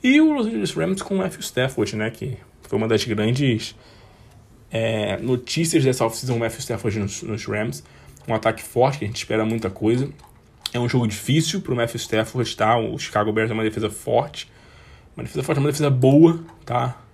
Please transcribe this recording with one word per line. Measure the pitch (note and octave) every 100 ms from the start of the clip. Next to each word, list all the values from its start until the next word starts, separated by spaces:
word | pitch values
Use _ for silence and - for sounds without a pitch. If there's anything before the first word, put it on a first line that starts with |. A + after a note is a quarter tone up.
E | B3 C#4+
o | D#4+
Los | D4 A3
Angeles | A3+ F#3
Rams | E3+ E3 G3
com | - G3
o |
Matthew | F#3 -
Stafford, | - - B2+ C3 G#2 G#2+
né, | G#2+
que | A2 D3 A#2 - -
foi | - G2+
uma | A2
das | A2
grandes... | - G#2+ G#2+ B2+ C#3 A2 - - - - - - - - _ - -
é, | A2+ A2+ A2 G#2 G2
notícias | A#2+ B2+ - - E3 E3
dessa | C3 B2 A2+
off-season, | - B2+ A#2
o |
Matthew | A2+ -
Stafford | - A2+ A#2 G#2+
nos, | G2 -
nos | - G#2 A2
Rams. | G#2 A2 C3+ - - - - -
Um |
ataque | A2 A2+ A2
forte, | - B2 C3 C#3+
que |
a | G#2
gente | A2
espera | - A2
muita | A2 A2+ A#2
coisa. | F#2+ G#2+ B2 C#3 - - - _ _ -
É | B2
um | B2
jogo | C3 A2+
difícil | G2+ - D3+ D#3+ G3
pro | - B2
Matthew | A#2 A#2
Stafford, | - A2 A2 C3 A2+ -
tá? | G#2+ A#2+
O | A2 G#2+
Chicago | - G#2+ G#2+
Bears | G#2+ A2
é |
uma | A2
defesa | A2 G#2+ G#2+
forte. | G2+ - A#2 - - - - - - - - - -
Uma |
defesa | A#2+ D3
forte, | C#3 C#3+
uma | C#3+
defesa | C#3+ D3
boa, | B2+ C3 C#3+ E3 E3 - -
tá? | - A#2+ B2+ - -